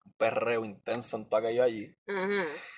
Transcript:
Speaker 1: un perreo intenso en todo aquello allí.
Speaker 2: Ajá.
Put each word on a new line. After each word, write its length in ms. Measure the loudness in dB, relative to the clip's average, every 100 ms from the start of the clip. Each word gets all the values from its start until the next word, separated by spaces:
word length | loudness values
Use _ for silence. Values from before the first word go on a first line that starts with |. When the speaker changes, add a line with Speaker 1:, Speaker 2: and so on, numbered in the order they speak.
Speaker 1:
un 80 | -20 0
perreo 480 | 2 2 2 0
intenso 520 | -2 -6 -4 -4 -4 -8
en 120 | 0
todo 120 | 0
aquello 240 | 2 4
allí. 280 | 2 2 -6 -12 -6
Speaker 2:
Ajá. 400 | -2 0 0 -2 -4 -12